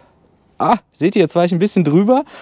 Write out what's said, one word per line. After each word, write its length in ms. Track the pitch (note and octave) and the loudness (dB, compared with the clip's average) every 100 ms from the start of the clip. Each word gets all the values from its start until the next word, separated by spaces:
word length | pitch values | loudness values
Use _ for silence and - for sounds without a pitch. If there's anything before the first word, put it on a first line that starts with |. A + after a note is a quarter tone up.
| _ _ _ _ _ - | _ _ _ _ _ -6
Ah, 200 | D3+ A3 _ | -2 -2 _
seht 220 | - D#3+ G#3+ | -4 -2 0
ihr, 60 | |
jetzt 140 | D#3+ F3 | 0 0
war 80 | |
ich 80 | F3 | -2
ein 80 | F3 | 0
bisschen 240 | G#3 - | -2 0
drüber 400 | D3+ D#3 G3+ B3+ - - | 0 2 2 0 -2 -12